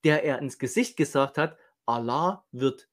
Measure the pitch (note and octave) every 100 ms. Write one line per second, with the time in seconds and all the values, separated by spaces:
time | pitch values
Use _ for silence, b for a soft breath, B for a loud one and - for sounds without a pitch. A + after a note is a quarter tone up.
0 | D#3 D3+ D3+ C3+ C#3 - C3 - B3 -
1 | D3 - C#3 - D#3 - b b - A#2
2 | A#2 C3 F3 G3+ _ B2 C3+ C3 _